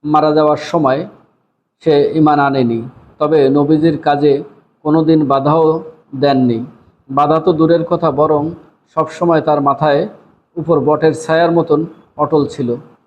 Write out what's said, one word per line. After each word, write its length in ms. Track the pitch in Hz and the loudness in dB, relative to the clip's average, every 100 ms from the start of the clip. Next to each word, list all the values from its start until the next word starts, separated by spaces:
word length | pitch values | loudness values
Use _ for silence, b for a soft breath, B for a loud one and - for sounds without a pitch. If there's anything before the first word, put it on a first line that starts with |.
মারা 260 | 147 151 156 | 0 0 2
যাওয়ার 240 | 151 151 147 | 2 2 0
সময় 440 | - 170 143 135 196 - _ _ _ _ _ _ | -2 -2 0 -2 -6 -16 _ _ _ _ _ _
সে 100 | 160 143 143 | 0 2 2
ঈমান 260 | 160 151 147 | 2 2 2
আনেনি, 420 | 139 135 120 117 123 - - _ | 0 0 -2 -2 -8 -18 -20 _
তবে 300 | 151 156 135 | 0 2 2
নবীজির 500 | 143 143 156 165 143 | 2 2 2 2 0
কাজে 440 | 156 143 147 139 - - _ _ | -2 0 2 0 -4 -18 _ _
কোনোদিন 380 | 151 156 156 160 | -2 0 2 2
বাধাও 580 | 143 139 131 160 160 160 - - _ 135 | 2 0 0 2 2 0 -6 -20 _ -4
দেননি। 440 | 143 131 123 113 131 - _ _ _ | 0 2 0 -2 -8 -16 _ _ _
বাধা 280 | 135 147 160 | -2 0 0
তো 120 | 160 | 0
দূরের 320 | 156 160 165 | 0 2 0
কথা, 260 | 165 175 165 | 0 -2 -2
বরং 400 | 135 156 151 151 170 - _ _ | 0 0 0 -2 -8 -20 _ _
সবসময় 460 | - 160 - 175 160 | -6 -6 -2 0 0
তার 200 | 156 147 | 0 0
মাথায় 480 | 143 135 151 143 202 - _ _ _ - | 0 0 0 0 -2 -10 _ _ _ -10
উপর 240 | 151 160 | -2 0
বটের 320 | 135 151 160 | 0 0 0
ছায়ার 380 | 151 - 160 170 | -2 -4 0 2
মতন 280 | 170 165 147 165 - _ - | 0 0 -2 -2 -12 _ -6
অটল 300 | 147 156 139 | -2 0 -2
ছিল। 300 | - 123 120 - _ | -4 -6 -6 -10 _